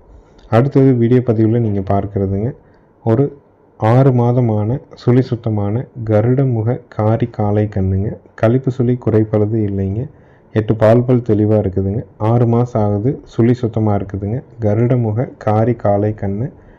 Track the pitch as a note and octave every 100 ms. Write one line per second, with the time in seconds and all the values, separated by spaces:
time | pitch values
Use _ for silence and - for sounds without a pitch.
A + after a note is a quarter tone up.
0 | - - _ - - A2+ C#3 C#3 C3+ B2
1 | A#2 B2 B2 A2 A2 A#2+ A2+ G2+ G2 G2+
2 | G2+ G2+ G2 G2 A#2 - _ _ _ _
3 | A2+ A#2 C#3 - _ _ _ - G#2+ B2+
4 | C3+ B2 A#2+ B2 A#2+ G#2+ G#2 C#3+ - -
5 | - B2 B2+ A#2 A2+ G#2+ G2+ A2+ C#3 B2+
6 | A2 G#2+ A#2 B2+ C3+ A2+ A2 B2+ - -
7 | G#2+ A2+ - - G#2 G#2 G#2+ G2 F#2 F#2+
8 | G#2+ - _ - A2+ C3 C3+ B2 A#2+ B2
9 | A2 A2 A2 G#2+ G#2 A2+ G#2 G2 G2 G2+
10 | D3 - _ _ _ A2+ G#2+ A2 A2 A#2+
11 | B2 B2 A#2 G#2 G#2+ G#2+ G2+ F#2 F#2+ G#2+
12 | - - G#2+ A#2+ A#2 A#2 A#2 A2+ G#2 G2+
13 | A#2+ D3 - - A2+ A#2+ A2 A2 G#2+ G2+
14 | G2 F#2+ G2+ B2+ - - A2 G#2+ A#2+ B2+
15 | A2+ G#2+ C#3+ - - G#2+ A#2 A#2 G#2 G2+
16 | G#2 A2 G2 G2+ C#3 - -